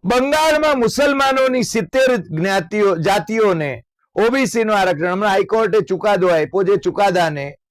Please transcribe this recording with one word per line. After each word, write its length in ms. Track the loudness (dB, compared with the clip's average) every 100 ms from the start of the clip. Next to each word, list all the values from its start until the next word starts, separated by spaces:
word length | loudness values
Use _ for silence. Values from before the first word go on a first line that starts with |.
બંગાળમાં 720 | 0 0 2 2 2 2 2 0
મુસલમાનોની 840 | 0 0 0 2 0 2 0 0
સિત્તેર 540 | -2 -4 -2 0 2 0
જ્ઞાતિઓ, 800 | -4 -4 -2 -2 -2 0 0 0
જાતિઓને 880 | 0 -2 -2 0 0 0 -4 -8 _ _ _
ઓબીસી 500 | -2 0 0 -2 -2
નું 140 | 0 0
આરક્ષણ, 340 | 0 0 -2
હમણાં 180 | -2 0
હાઈકોર્ટે 500 | 0 0 0 2 0
ચુકાદો 480 | -2 -2 0 2 2
આપ્યો, 340 | 0 0 -2
જે 140 | 0 0
ચુકાદાને 800 | -2 0 0 2 -2 -4 -10 -14 _